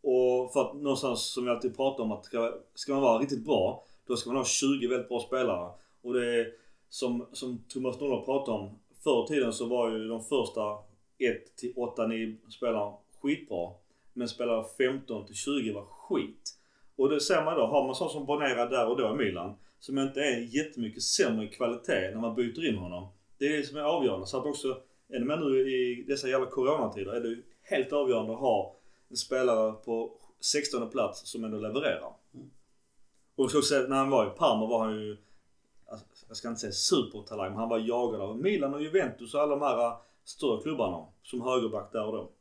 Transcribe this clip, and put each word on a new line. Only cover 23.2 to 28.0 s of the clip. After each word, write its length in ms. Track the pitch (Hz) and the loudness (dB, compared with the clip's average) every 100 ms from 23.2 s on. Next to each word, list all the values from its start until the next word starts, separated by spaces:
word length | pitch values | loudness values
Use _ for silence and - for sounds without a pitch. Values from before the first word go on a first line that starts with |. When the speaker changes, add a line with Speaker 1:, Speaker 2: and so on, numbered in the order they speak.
| _ - | _ -2
Speaker 1:
Det 80 | 143 | 0
är 100 | 151 | 0
det 40 | |
som 120 | 135 147 | -2 -2
är 40 | |
avgörande. 440 | 147 165 123 95 95 | 0 4 2 0 -4
Så 120 | 131 | -4
att 80 | 147 | -2
också, 340 | 135 131 131 - _ _ | -2 -4 -4 -12 _ _
ännu 160 | 131 | -4
mer 120 | 123 156 | -2 0
nu 340 | 147 131 131 | 2 4 4
i 340 | 127 123 123 127 | 2 0 -2 -4
dessa 200 | 139 131 | -2 0
jävla 180 | 135 127 | 0 0
coronatider, 680 | - 127 151 123 107 95 | 2 2 2 0 -4 -4
är 80 | 117 | -2
det 80 | 117 | -4
ju 140 | 120 - _ | -6 -10 _
helt 300 | - 156 127 | -2 -2 2
avgörande 400 | 147 | 2